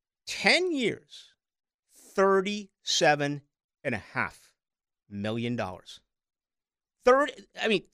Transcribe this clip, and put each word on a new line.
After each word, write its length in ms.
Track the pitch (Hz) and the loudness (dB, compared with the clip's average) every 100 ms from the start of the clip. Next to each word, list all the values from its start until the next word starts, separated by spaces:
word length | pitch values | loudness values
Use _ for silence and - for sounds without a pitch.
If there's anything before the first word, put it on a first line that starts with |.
| _ _ - | _ _ -14
ten 480 | - 202 294 370 | -2 2 2 2
years, 560 | 294 214 - _ - - _ _ _ _ _ _ _ - - | 0 -2 -4 _ -20 -20 _ _ _ _ _ _ _ -8 2
thirty-seven 1200 | 196 190 190 208 196 _ - - 160 147 143 143 - _ _ _ | 4 4 0 -6 -10 _ -4 2 2 2 0 -4 -12 _ _ _
and 120 | 147 110 | -6 -6
a 80 | - | -8
half 380 | 131 95 - _ _ _ _ _ _ _ | -6 -6 -8 _ _ _ _ _ _ _
million 460 | 101 107 117 120 120 | -8 -6 -4 -4 -6
dollars. 460 | 98 90 - - _ _ _ _ _ _ _ _ _ _ 247 | -8 -10 -18 -20 _ _ _ _ _ _ _ _ _ _ 4
Third, 260 | 269 285 - - - | 4 2 -6 -20 -6
I 60 | 220 | -2
mean, 140 | 208 - | -2 -2